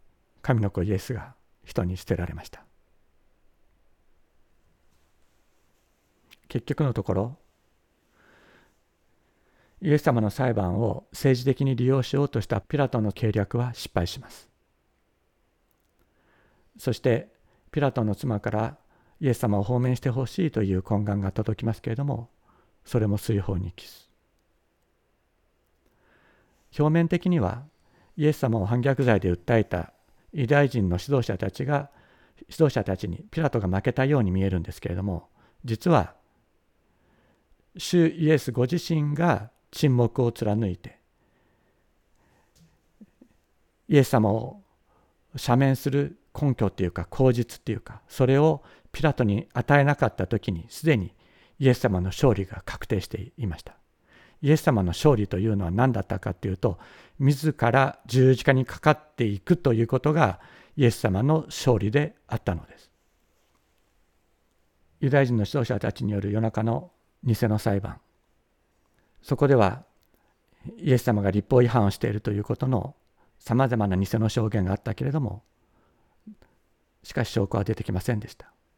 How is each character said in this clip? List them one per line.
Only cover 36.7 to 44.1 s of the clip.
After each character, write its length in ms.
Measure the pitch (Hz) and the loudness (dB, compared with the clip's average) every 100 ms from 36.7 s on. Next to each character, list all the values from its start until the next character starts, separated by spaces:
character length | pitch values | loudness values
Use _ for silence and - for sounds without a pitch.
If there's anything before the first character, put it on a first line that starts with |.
| _ _ _ _ _ _ _ _ _ _ - | _ _ _ _ _ _ _ _ _ _ -14
主 300 | - 175 165 | 0 4 4
イ 220 | 165 151 | 2 2
エ 80 | 147 | 2
ス 140 | - | 0
ご 100 | 120 | -2
自 140 | 123 175 | 0 -2
身 380 | - 160 147 | -2 -2 -2
が 360 | 147 175 107 110 _ _ | 0 0 0 -4 _ _
沈 260 | - 147 123 | 0 2 4
黙 260 | 117 - | 2 2
を 100 | 120 | -2
貫 340 | - 110 104 104 | 0 -2 0 -2
い 80 | 85 | -4
て、 220 | - - _ _ _ _ _ _ _ _ _ _ _ _ _ _ _ _ 165 _ _ _ 208 _ _ _ _ _ _ _ - | -12 -20 _ _ _ _ _ _ _ _ _ _ _ _ _ _ _ _ _ _ _ _ -20 _ _ _ _ _ _ _ 2
イ 80 | 147 | 4
エ 80 | |
ス 40 | |
様 220 | 127 | 4